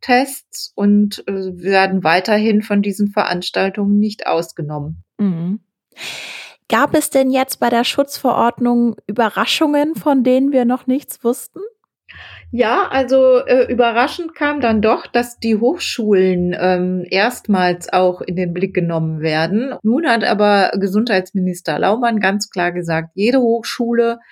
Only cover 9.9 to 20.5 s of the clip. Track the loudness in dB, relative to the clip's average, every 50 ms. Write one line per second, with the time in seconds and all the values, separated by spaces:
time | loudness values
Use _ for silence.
9.9 | -2 -2 0 0 2 2 4 4 4 4 2 2 2 2 2 2 0 0 -2 -2
10.9 | -2 -2 -4 -8 -14 -4 -2 -2 -2 -2 -8 -14 _ -14 -14 -14 -16 _ _ _
11.9 | _ _ _ _ -20 -20 -20 -20 -20 -20 -14 -6 -2 0 0 2 2 0 0 0
12.9 | 0 -2 0 2 4 4 6 6 6 4 4 2 2 2 2 2 2 2 2 2
13.9 | 2 2 0 0 -2 -8 -10 -10 -6 -4 -2 -2 -2 0 0 0 2 2 2 2
14.9 | 2 0 -2 -2 -2 -2 -2 -2 -8 -6 -2 0 0 2 2 0 0 0 -4 -6
15.9 | -6 -4 0 2 4 4 4 2 2 0 0 -2 -2 0 0 0 0 0 0 -2
16.9 | -2 -4 -4 -2 0 0 2 0 -2 -4 -2 0 2 2 2 2 0 -2 -4 -2
17.9 | 0 2 2 2 0 -2 -6 -6 -4 -4 -4 -4 -2 -4 -4 -2 -2 -2 -2 0
18.9 | 0 -2 -2 -2 -4 -4 -2 -2 0 0 0 0 0 -2 -2 -4 -6 -4 -2 0
19.9 | 0 2 2 0 0 0 0 0 2 2 4 4